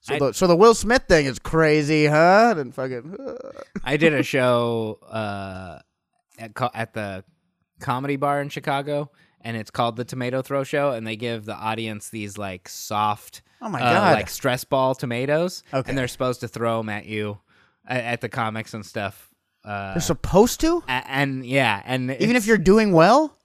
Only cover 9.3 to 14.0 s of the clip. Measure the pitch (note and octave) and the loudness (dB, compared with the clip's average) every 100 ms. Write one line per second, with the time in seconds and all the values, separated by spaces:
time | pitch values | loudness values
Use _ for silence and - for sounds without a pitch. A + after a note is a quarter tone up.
9.3 | _ A#2 A2+ G#2+ - A#2+ A2+ A#2+ B2+ B2 | _ -10 -10 -8 -2 -2 -2 -8 -6 -4
10.3 | C3 B2+ C#3 C3 D3 C#3+ A#2 A2 A2 A#2+ | -4 -4 -4 -2 -2 -2 -2 -8 -6 -6
11.3 | A2+ G#2+ G#2 A2 A2+ A2+ G#2+ - A2 G#2 | -6 -8 -8 -6 -4 -6 -8 -10 -10 -10
12.3 | G2+ G2+ F#2 - - - G#2 G#2+ G#2 - | -8 -8 -10 -14 -16 -6 0 0 -2 -8
13.3 | - _ _ A#3 D3 B2 F3 | -20 _ _ -8 -2 2 4